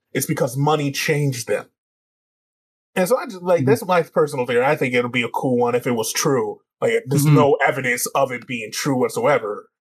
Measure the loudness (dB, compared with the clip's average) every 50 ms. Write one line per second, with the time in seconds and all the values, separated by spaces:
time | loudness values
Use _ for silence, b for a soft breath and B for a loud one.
0 | _ _ -6 -6 -4 -4 -2 -2 -2 -2 -2 0 0 2 2 0 0 -2 -4 -2
1 | -2 0 0 0 0 0 -2 -4 -4 -4 -4 -4 -4 -10 _ _ _ _ _ _
2 | _ _ _ _ _ _ _ _ _ _ _ _ _ _ _ _ _ _ _ -2
3 | 2 2 2 0 0 -6 -4 -4 2 2 2 4 4 2 2 2 2 0 0 0
4 | 0 0 0 0 0 0 0 -4 -4 0 0 2 2 2 0 0 -2 0 0 -2
5 | -2 0 -2 -4 -4 -4 -4 -4 -2 0 0 2 2 0 0 0 -2 -2 -2 -2
6 | -2 -4 -4 -2 0 0 0 0 0 -4 -8 -12 _ _ _ _ -2 0 0 0
7 | -2 0 0 2 4 6 6 6 6 4 4 4 2 0 0 0 -2 -2 -2 -2
8 | -4 -4 0 0 0 0 -2 -8 -10 -10 -10 -10 -8 -10 -10 -6 -2 -2 0 0
9 | 0 0 -2 0 0 2 2 2 0 -4 -8 -8 -12 _ _ _